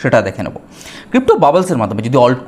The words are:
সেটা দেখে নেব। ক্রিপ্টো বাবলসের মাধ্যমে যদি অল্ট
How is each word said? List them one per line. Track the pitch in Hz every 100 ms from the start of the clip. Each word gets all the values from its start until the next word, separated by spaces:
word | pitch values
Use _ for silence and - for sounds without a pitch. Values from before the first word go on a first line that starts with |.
সেটা | 131 117
দেখে | 98 104
নেব। | 92 - - - - - -
ক্রিপ্টো | 262 262 427
বাবলসের | 143 175 185 131
মাধ্যমে | 104 107
যদি | 117 131
অল্ট | 123 127